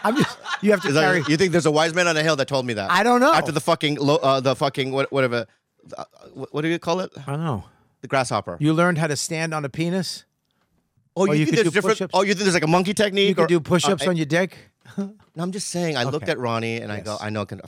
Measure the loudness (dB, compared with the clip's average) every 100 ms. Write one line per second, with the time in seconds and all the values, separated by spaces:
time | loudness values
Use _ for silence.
0 | 0 0 0 -2 -10 -4 2 2 2 2
1 | 4 2 2 2 2 2 2 2 2 2
2 | 2 2 2 0 0 -2 -2 -4 -2 0
3 | 4 4 4 4 2 -2 0 0 0 0
4 | 2 2 4 2 2 0 -2 -2 -4 -2
5 | -2 0 0 0 -6 _ _ _ -20 -16
6 | -16 _ -20 -16 -10 -4 -2 -2 -2 -4
7 | -4 -10 -8 -6 -4 -4 -8 _ _ _
8 | -2 0 0 -2 -4 -2 0 2 2 2
9 | -2 -4 -4 -4 -4 -6 -8 -4 -4 -2
10 | -4 -10 _ _ _ _ _ _ _ _
11 | _ -2 2 2 2 2 2 2 0 0
12 | 0 0 2 2 2 2 4 2 2 2
13 | 0 2 2 4 4 2 2 2 2 0
14 | 0 0 0 0 -2 -6 -20 _ -16 -8
15 | -8 -10 _ -8 -8 -6 -8 -4 -2 0
16 | -2 -2 -4 -4 -2 -2 -4 -6 -8 -10
17 | -8 -8 -6 -6 -6 -8